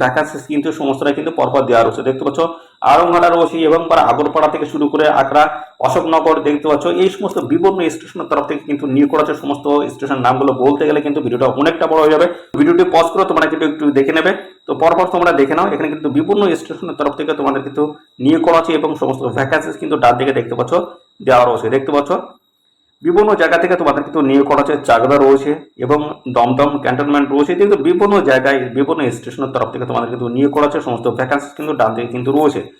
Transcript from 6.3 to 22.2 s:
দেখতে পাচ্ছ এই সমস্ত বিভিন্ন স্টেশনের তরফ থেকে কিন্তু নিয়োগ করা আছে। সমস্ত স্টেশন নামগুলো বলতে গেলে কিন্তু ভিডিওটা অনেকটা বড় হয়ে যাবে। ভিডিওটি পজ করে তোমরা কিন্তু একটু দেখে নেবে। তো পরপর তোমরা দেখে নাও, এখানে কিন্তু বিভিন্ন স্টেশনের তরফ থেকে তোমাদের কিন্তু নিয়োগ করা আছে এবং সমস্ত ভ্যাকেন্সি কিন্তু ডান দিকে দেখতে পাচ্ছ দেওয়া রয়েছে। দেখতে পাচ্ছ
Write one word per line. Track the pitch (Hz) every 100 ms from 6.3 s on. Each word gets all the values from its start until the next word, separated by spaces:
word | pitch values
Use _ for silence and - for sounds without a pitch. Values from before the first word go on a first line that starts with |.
| 151 147
দেখতে | 147 156
পাচ্ছ | 147 175 175
এই | 185
সমস্ত | - 190 - 123
বিভিন্ন | 170 190 190 165
স্টেশনের | - - 185 -
তরফ | 147 139
থেকে | 147 -
কিন্তু | 139 143
নিয়োগ | 135 143
করা | 156
আছে। | 156 147
সমস্ত | 143 139 143 147 -
স্টেশন | - 135 135 123
নামগুলো | 131 139 127
বলতে | 131 143 151
গেলে | 147 147
কিন্তু | 147
ভিডিওটা | 123 120 131 135
অনেকটা | 156 165 160
বড় | 156
হয়ে | 151
যাবে। | 156 175 170 - 135
ভিডিওটি | 151 170 185
পজ | 196 -
করে | 190 190
তোমরা | 160 156
কিন্তু | 160 156
একটু | 151 147 135
দেখে | 135 160
নেবে। | - - - _ -
তো | 135
পরপর | 160 165 180
তোমরা | 180 175 143
দেখে | 135 160
নাও, | 196
এখানে | 143 156
কিন্তু | 151 147 135
বিভিন্ন | 165 202 196 160
স্টেশনের | - 160 175 143
তরফ | - -
থেকে | 156 147
তোমাদের | 139 135 139
কিন্তু | 135 151 - _ -
নিয়োগ | 131 160 165
করা | 165
আছে | 165 156
এবং | 156 151
সমস্ত | 131 131 127 113
ভ্যাকেন্সি | 131 127 - -
কিন্তু | 156 143
ডান | 123 120
দিকে | 131 127
দেখতে | 113 117
পাচ্ছ | 123 175 - - _ _ -
দেওয়া | 127
রয়েছে। | 120 113 113 135
দেখতে | 139 143
পাচ্ছ | 143 185